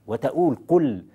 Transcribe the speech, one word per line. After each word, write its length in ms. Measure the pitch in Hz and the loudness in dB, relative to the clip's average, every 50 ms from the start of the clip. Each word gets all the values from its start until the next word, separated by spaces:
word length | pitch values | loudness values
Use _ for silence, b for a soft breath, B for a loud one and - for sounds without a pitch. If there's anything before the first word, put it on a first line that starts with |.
| _ | _
وتقول 500 | - 110 - - 135 - 160 180 160 120 - - | -8 -6 -4 -4 -4 0 0 0 0 0 -2 -2
كل 380 | - 170 180 160 135 104 90 - - | 2 2 2 2 2 -2 -6 -10 -16